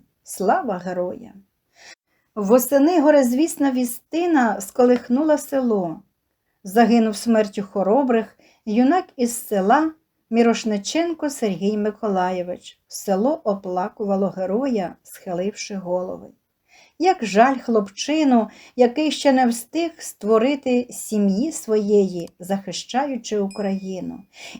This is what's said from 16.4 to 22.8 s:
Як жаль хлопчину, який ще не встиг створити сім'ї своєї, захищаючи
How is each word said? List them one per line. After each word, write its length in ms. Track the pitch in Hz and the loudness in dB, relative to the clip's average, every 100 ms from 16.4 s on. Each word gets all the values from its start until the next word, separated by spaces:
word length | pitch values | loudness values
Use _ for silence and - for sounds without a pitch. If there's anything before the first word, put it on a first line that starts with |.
| _ _ _ _ _ - | _ _ _ _ _ -2
Як 260 | 359 359 220 | 0 0 0
жаль 320 | 196 262 254 | 4 4 2
хлопчину, 920 | - 220 202 - - 311 277 240 214 - - - | -2 -2 -2 -6 -4 0 4 4 2 -8 -12 2
який 360 | 240 262 311 | 2 2 -2
ще 200 | - 285 | 0 2
не 140 | 262 240 | 4 2
встиг 440 | 233 - 320 339 - | 0 -6 -4 -4 -6
створити 880 | - - 208 220 254 277 262 247 247 | -16 -8 2 2 2 0 0 0 -2
сім'ї 640 | - - 214 202 190 311 | -10 -6 0 0 0 -2
своєї, 800 | - - 214 202 208 190 175 170 _ | -6 -2 0 4 2 2 -2 -10 _
захищаючи 1000 | 180 196 190 170 | -6 -6 -4 -12